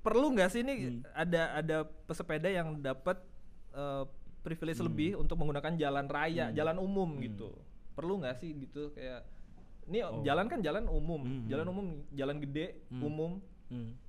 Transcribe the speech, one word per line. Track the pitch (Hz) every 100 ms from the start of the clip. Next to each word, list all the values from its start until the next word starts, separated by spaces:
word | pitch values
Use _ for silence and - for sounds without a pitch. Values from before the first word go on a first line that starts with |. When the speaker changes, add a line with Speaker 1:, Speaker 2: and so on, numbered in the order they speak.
Speaker 1:
perlu | 226 220 294
nggak | 254 185
sih | 220
ini | 247
Speaker 2:
Hmm. | 269 127 120 -
Speaker 1:
ada, | 143 165 170 160
ada | 139 156 156 156 -
pesepeda | - 160 170 156 170
yang | 190 165 151
dapat, | 139 131 - 185 - - - - -
eh, | 131 143 139 135 - - -
privilege | - 165 160 147
Speaker 2:
Hmm. | 170
Speaker 1:
lebih | 110 156 196
untuk | 147 170
menggunakan | 151 143 147
jalan | 170 147 139 143
raya, | 143 160 165
Speaker 2:
Hmm. | 160
Speaker 1:
jalan | 113 156 180
umum | 190 196 180
Speaker 2:
Hmm. | 143
Speaker 1:
gitu? | 113 104 107 - - - -
Perlu | - 165 202
nggak | 135 127
sih | 170
gitu, | 147 131 143 147
kayak | 143 127 123 - - - - - -
ini | - 170
Speaker 2:
Oh. | 165 117
Speaker 1:
jalan | 127 147 208
kan | 339
jalan | 160 180 220
umum, | 156 156 165
Speaker 2:
Hmm, | 127 135 113
Speaker 1:
jalan | 135
Speaker 2:
hmm. | 165
Speaker 1:
umum, | 185 196 156 -
jalan | 139 135 147
gede, | 143 139 175 - -
Speaker 2:
Hmm. | 127
Speaker 1:
umum. | 147 151 160 185 - - -
Speaker 2:
Hmm. | 123 117 123